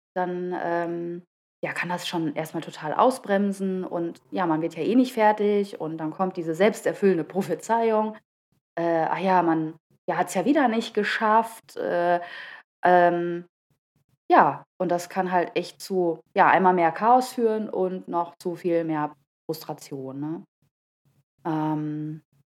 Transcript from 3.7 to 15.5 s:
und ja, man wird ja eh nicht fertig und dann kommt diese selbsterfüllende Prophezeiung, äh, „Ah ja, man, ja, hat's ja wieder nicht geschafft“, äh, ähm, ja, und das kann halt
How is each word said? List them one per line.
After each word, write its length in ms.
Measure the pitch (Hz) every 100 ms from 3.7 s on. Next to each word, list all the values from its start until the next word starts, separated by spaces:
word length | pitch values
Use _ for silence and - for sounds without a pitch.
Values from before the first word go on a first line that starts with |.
| 185
und 380 | 185 175 170 - _
ja, 160 | 196 175
man 160 | 156
wird 140 | 165 170
ja 80 |
eh 100 | 156
nicht 200 | 240 247
fertig 680 | 220 214 214 208 202 202 -
und 160 | 160 160
dann 140 | 156
kommt 260 | 156 185 180
diese 160 | 165
selbsterfüllende 720 | 160 208 - - - 196 170
Prophezeiung, 920 | 151 185 151 175 - 233 226 214 214 214 _ _ _ _ _ -
äh, 60 | 170 165 156
„Ah 120 | 160
ja, 240 | 190 180
man, 340 | 170 160 160 160 _ _ -
ja, 100 | 165
hat's 180 | - 190
ja 100 | 175
wieder 220 | 302 254
nicht 260 | 226 226
geschafft“, 800 | - 202 - 220 220 220 - - -
äh, 440 | - 175 175 175 - - - - - _ 175
ähm, 600 | 180 175 175 175 175 175 _ _ _ _ _ _ _ -
ja, 320 | 339 160 139 - -
und 100 | 180
das 180 | 175 -
kann 220 | 196 185
halt 200 | 180 170